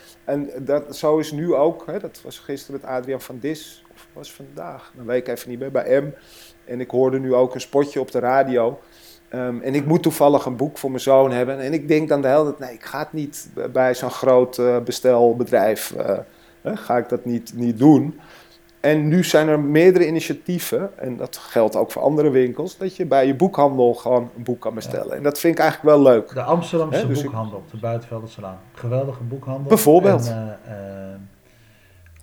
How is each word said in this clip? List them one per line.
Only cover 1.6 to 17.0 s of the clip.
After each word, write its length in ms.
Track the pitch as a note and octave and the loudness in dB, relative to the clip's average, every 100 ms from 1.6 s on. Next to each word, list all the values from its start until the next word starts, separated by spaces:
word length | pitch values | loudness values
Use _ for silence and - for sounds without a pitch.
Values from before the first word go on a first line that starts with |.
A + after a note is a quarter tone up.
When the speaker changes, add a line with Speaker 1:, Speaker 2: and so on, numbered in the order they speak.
| D3+ E3 - | 0 -2 -10
Speaker 1:
hè, 120 | F3+ | -12
dat 220 | E3+ - | -12 -16
was 140 | C3+ - | -20 -18
gisteren 420 | - C#3 - C#3 | -12 -12 -12 -14
met 100 | - | -8
Adriaan 300 | C3 B2+ C3 | -8 -6 -8
van 180 | - B2+ | -10 -10
Dis, 460 | C3+ D#3 - - _ | -8 -8 -12 -20 _
of 120 | _ - | _ -20
was 200 | D3+ D3 | -20 -20
vandaag, 600 | - C#3 C#3+ E3+ C3+ - C3 | -20 -20 -16 -14 -14 -18 -16
dat 80 | A#2 | -4
weet 220 | B2+ B2 | -4 -4
ik 60 | |
even 160 | A#2 - | -10 -10
niet 80 | A#2+ | -10
meer, 120 | C3+ | -4
bij 300 | C3 A#2+ C3 | -4 2 0
M. 120 | D3 - - - - _ | 0 -10 -20 -20 -20 _
En 160 | - B2 | -14 -10
ik 100 | B2+ | -4
hoorde 280 | B2 C3 C3 | 2 2 2
nu 160 | C3 | 2
ook 200 | B2+ B2+ | 2 2
een 60 | C3 | 0
spotje 400 | - C#3+ C#3+ C#3+ | -2 0 0 -2
op 100 | C3 | -4
de 80 | B2+ | -2
radio. 600 | B2 C3+ B2+ B2 A#2 C#3 - _ - - _ | 0 2 2 2 0 -2 -16 _ -20 -20 _
Ehm, 320 | B2+ B2+ A#2+ | -8 -6 -6
en 140 | C3 | -4
ik 120 | C#3 C#3+ | -2 2
moet 160 | E3+ | 2
toevallig 420 | E3+ D#3+ D3 C#3+ | 2 4 4 4
een 120 | - B2 | 0 -4
boek 220 | C#3+ - | -6 -6
voor 120 | C#3 | -8
mijn 120 | C3 | -4
zoon 280 | C3+ C3+ C3+ | 4 6 6
hebben. 260 | B2 B2+ C3+ | 2 -2 -4
En 140 | C3+ | -4
ik 160 | D#3 D3 | -4 0
denk 200 | D#3 D#3 | 0 2
dan 120 | C#3+ | 0
de 60 | C3+ | 2
hele 160 | C#3+ | 2
tijd, 140 | D3+ C#3 | 2 -4
nee, 140 | B2+ | -12
ik 120 | A#2 | -16
ga 140 | - C3+ | -12 -10
het 140 | D3+ | -8
niet 380 | D#3 C#3+ - - | -8 -10 -12 -16
b-, 180 | - - | -10 -6
bij 220 | B2+ B2+ | 0 0
zo'n 160 | B2 B2+ | 0 -4
groot, 480 | - D3 B2+ B2+ - | -2 4 4 4 0
eh, 200 | B2 B2 | 0 0
bestelbedrijf, 1120 | A#2+ - B2+ B2 A#2+ A#2+ A2+ A#2 G#2 G#2 - | -2 -2 2 6 4 4 0 2 2 0 -4
eh, 260 | - - F#2+ - _ _ _ | -6 -4 -4 -6 _ _ _
hè, 140 | - G#3 | -8 -8
ga 200 | - | -2
ik 120 | A#2+ | -2